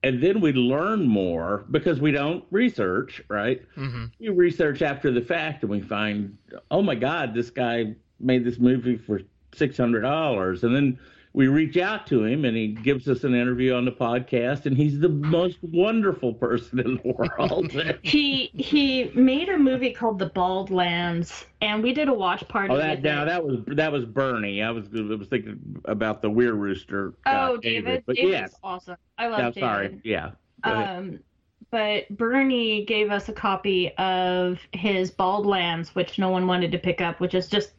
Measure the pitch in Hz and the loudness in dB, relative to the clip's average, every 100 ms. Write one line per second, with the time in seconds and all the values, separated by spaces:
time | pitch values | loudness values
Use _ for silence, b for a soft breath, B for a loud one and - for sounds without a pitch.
0 | 143 127 160 214 165 131 123 139 185 220 | 0 2 2 4 4 4 2 2 0 2
1 | 147 104 92 82 85 101 - 147 185 139 | 4 4 2 0 -2 -4 0 0 2 2
2 | 151 143 143 175 - 196 247 - 95 92 | 2 2 0 -4 -2 0 0 2 0 0
3 | - - - 104 107 127 - - 135 120 | -4 -12 -6 -4 -2 -4 -6 -10 -8 -8
4 | 113 - 226 180 175 170 156 139 156 139 | -10 -8 -2 4 4 4 0 2 -2 0
5 | 147 120 120 170 156 147 107 101 95 104 | 0 0 0 -2 -2 -6 -4 -4 -4 -4
6 | 107 104 101 101 _ - _ 160 202 123 | -2 -2 -6 -10 _ -20 _ 0 0 0
7 | 127 165 135 113 120 - 123 117 110 113 | -2 -2 -2 -4 -4 -2 -2 0 -4 -6
8 | _ _ 127 127 120 117 123 127 120 113 | _ _ 2 2 2 4 4 4 2 -2
9 | - 101 - _ _ - 143 135 120 117 | -2 -4 -4 _ _ -2 -2 2 2 2
10 | 120 151 156 110 92 90 117 131 143 131 | 2 0 0 0 0 0 2 4 2 0
11 | B B B - 131 143 156 175 185 214 | B B B 2 4 4 2 0 0 -4
12 | - 127 110 139 135 113 110 110 113 139 | 0 2 2 0 0 0 -4 -2 0 0
13 | 131 123 139 123 123 123 127 123 123 120 | 0 0 2 2 2 2 2 2 0 0
14 | 120 123 123 123 120 147 147 135 147 143 | 0 0 0 0 0 -2 0 2 2 4
15 | 170 147 151 165 180 175 170 170 202 226 | 2 2 2 2 2 -2 -4 2 2 4
16 | 196 - 123 113 120 120 120 127 120 127 | 2 0 -2 -2 -2 -2 -2 -2 -2 -2
17 | 120 - - - - 160 160 135 165 - | -2 -2 -2 0 -2 0 -2 -2 -2 -4
18 | - 294 285 269 240 - - 294 277 262 | 2 2 2 0 -4 -6 0 2 4 2
19 | 240 - 262 269 359 359 269 262 254 - | 0 6 6 6 0 4 4 4 -2 0
20 | 233 202 185 190 180 185 196 185 175 170 | -2 -2 -4 0 0 0 -2 0 2 0
21 | 175 170 170 - - _ 214 214 233 262 | -2 -2 -4 -8 -18 _ -2 0 0 0
22 | 294 240 185 202 - 214 196 143 156 139 | 0 2 0 -2 -4 -4 0 0 0 0
23 | 147 147 151 180 156 123 110 147 156 147 | 0 0 -2 -2 -2 -4 -2 0 0 0
24 | 117 120 135 120 104 98 110 117 98 110 | -2 -2 0 0 -2 -2 -4 -4 -6 -6
25 | 104 110 98 127 107 104 104 98 - 107 | -4 -6 -2 -4 -4 -14 -14 -12 -6 -2
26 | 110 107 110 110 123 110 101 95 - 98 | -2 -2 0 2 2 2 -2 -4 -4 -6
27 | 95 - - 269 262 240 - 226 208 254 | -6 -4 0 0 0 -2 -2 -4 -2 -6
28 | - 143 180 175 92 - 190 180 - 180 | -2 0 2 0 -4 -12 -12 -12 -12 -20
29 | _ - 233 226 123 120 123 101 98 98 | _ -8 -4 -2 -2 -2 -2 0 -2 -6
30 | 113 95 76 - _ _ - - 202 180 | -4 -4 -4 -14 _ _ -4 -2 -4 -6
31 | 190 156 _ _ _ _ - 233 214 208 | -10 -12 _ _ _ _ -8 -4 -2 -2
32 | - 202 233 262 269 247 226 214 208 220 | -6 -4 0 2 2 2 0 -2 -2 0
33 | 214 202 196 214 208 190 202 185 175 - | 0 0 -4 -4 -2 -2 0 0 0 -2
34 | 190 185 185 180 180 180 - 180 196 190 | -2 0 0 0 0 -4 -8 -4 0 0
35 | 185 - 185 202 202 190 175 165 165 - | -2 0 0 2 0 0 0 -2 -4 -4
36 | 175 - 190 185 185 180 175 175 180 175 | -4 0 0 2 2 2 0 -2 -2 0
37 | 170 165 180 185 180 208 208 | -2 -2 0 0 0 -2 -2